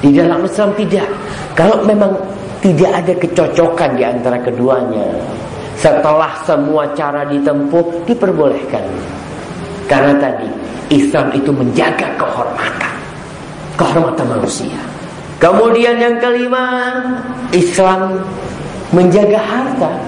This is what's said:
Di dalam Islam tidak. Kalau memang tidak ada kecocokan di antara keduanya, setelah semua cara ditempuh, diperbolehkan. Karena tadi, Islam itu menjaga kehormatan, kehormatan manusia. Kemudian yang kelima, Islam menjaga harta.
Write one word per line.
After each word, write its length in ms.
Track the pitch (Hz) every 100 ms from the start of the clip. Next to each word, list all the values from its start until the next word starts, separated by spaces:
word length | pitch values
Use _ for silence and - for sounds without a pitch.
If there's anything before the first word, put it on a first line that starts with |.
Di 80 | 143
dalam 320 | 143 170 170
Islam 320 | 175 - 208 208
tidak. 320 | 190 185 - - - - - -
Kalau 260 | 185 220 208
memang 260 | 208 196 190 - - - -
tidak 300 | 196 151 185
ada 200 | 180 165 117
kecocokan 840 | - - 151 - 165 170 151 123
di 60 | 120
antara 320 | 123 127 123
keduanya, 640 | 123 120 127 127 120 107 98 - - - - - - -
setelah 560 | 165 - 156 151 156 - -
semua 400 | 151 143 151 143
cara 320 | - 147 143 143
ditempuh, 800 | 143 143 143 143 170 170 170 -
diperbolehkan. 760 | 233 196 165 151 - - 110 - 95 - - - - - - - - -
Karena 260 | 139 139 143
tadi, 320 | 135 - - - - - -
Islam 400 | 147 139 156 139
itu 180 | 135 143 135
menjaga 560 | 123 117 156 - - -
kehormatan, 720 | 127 123 120 - - - 131 - - - - - - - - -
kehormatan 480 | 175 165 170 160 123
manusia. 480 | 113 - - - - - - - - - -
Kemudian 560 | 165 202 226 233 240 233
yang 240 | 240 233
kelima, 720 | 240 240 247 254 254 254 247 254 254 247 - - - 180
Islam 640 | 175 - 190 190 190 190 196 190 - - - - -
menjaga 480 | 165 180 190 202 214
harta. 520 | - 240 269 214 165 -